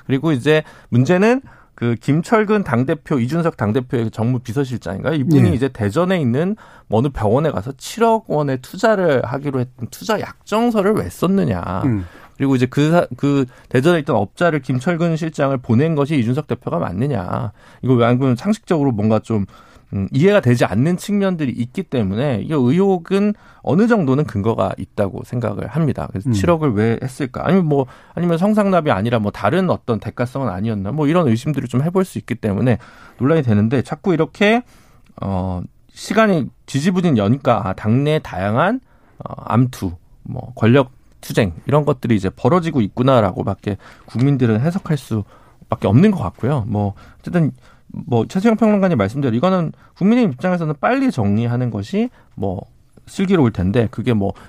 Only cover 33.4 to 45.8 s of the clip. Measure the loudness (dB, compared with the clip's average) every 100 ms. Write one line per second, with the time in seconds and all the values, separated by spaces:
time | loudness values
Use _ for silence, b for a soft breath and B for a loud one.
33.4 | 2 2 2 0 -2 -4 -2 0 -2 0
34.4 | 2 2 b b b b b -10 -4 -4
35.4 | -4 -6 -8 _ _ -18 -2 2 2 2
36.4 | -2 -10 -6 -2 0 2 2 2 2 2
37.4 | 2 0 0 -4 0 0 2 -2 -4 -6
38.4 | -2 0 0 -2 b b b -18 -14 -12
39.4 | -2 0 0 -2 -8 -8 -16 -20 -12 -12
40.4 | -12 0 4 4 2 -6 _ -18 -6 -2
41.4 | -2 -4 -2 0 0 -2 0 0 0 -2
42.4 | 0 2 0 -2 -2 0 2 4 2 -2
43.4 | -4 -4 -6 -8 B B -10 -2 0 2
44.4 | 2 2 0 -2 -4 -4 -4 -6 -6 -14
45.4 | -20 _ -8 -2